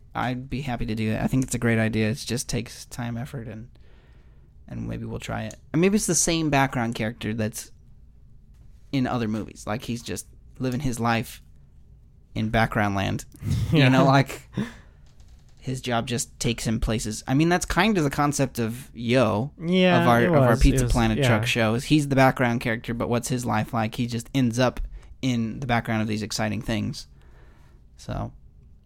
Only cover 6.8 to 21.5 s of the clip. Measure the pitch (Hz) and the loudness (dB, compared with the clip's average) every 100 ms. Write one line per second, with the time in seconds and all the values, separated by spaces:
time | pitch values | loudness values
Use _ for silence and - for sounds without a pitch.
6.8 | 117 110 110 120 110 113 107 - - - | -2 -2 -4 -4 -4 -2 -4 -6 -12 -18
7.8 | - - - - - - - - - - | -20 -20 -20 -20 -20 -20 -20 -20 -20 -20
8.8 | - 139 127 123 110 107 - - - 107 | -6 -2 -2 -2 -2 -4 -6 -10 -8 -6
9.8 | - 117 - 90 - - - - 127 127 | -6 -8 -6 -10 -10 -20 -20 -6 -4 -2
10.8 | 143 110 117 113 - - - - - - | -2 -2 0 0 -2 -10 -20 -20 -20 -20
11.8 | - - - - - - 110 113 110 117 | -20 -20 -20 -20 -12 -6 -2 2 2 2
12.8 | 104 98 101 104 - - - - - 131 | 0 0 -2 -4 -8 -10 -2 -2 2 4
13.8 | 131 131 135 139 135 - - - 233 - | 6 6 6 6 2 -4 -10 -8 -8 -10
14.8 | - - - - - - - - - 127 | -20 -20 -20 -20 -20 -20 -20 -14 -10 -8
15.8 | 127 120 127 117 - - 123 117 - 110 | -2 -2 -2 -4 -6 -4 -2 -2 -2 -2
16.8 | - 110 107 110 - 131 165 175 - - | 0 -2 -4 -6 -2 2 4 2 0 0
17.8 | 202 202 147 147 143 139 135 - 113 120 | 2 2 0 2 0 2 -2 -2 -4 -6
18.8 | 139 - 117 127 110 101 139 - 165 185 | -12 -8 0 4 4 2 -2 -6 0 4
19.8 | 180 175 170 117 120 151 127 113 143 131 | 6 6 6 6 6 6 6 6 6 6
20.8 | 123 123 113 110 131 113 117 | 2 2 2 4 4 4 2